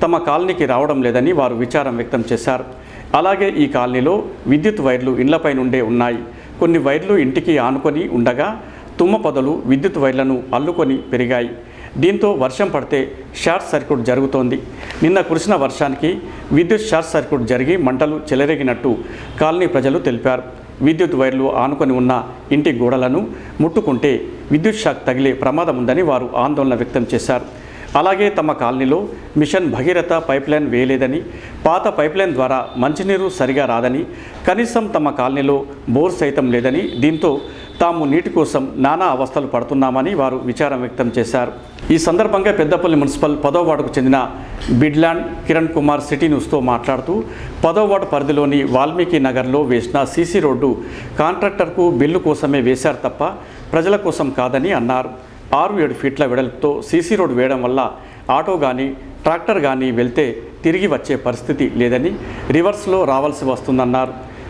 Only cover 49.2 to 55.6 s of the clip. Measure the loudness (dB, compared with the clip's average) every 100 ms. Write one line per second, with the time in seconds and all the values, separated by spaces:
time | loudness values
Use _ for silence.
49.2 | 2 0 0 0 2 0 2 0 0 0
50.2 | 0 2 2 2 0 0 -6 -12 -6 0
51.2 | 0 0 -2 0 -2 2 2 4 2 2
52.2 | 0 0 0 2 2 2 0 -2 -4 -4
53.2 | -4 -4 -14 -18 -2 0 2 2 0 -2
54.2 | -2 -2 -2 0 0 0 0 -2 -4 -10
55.2 | -18 -20 -2 0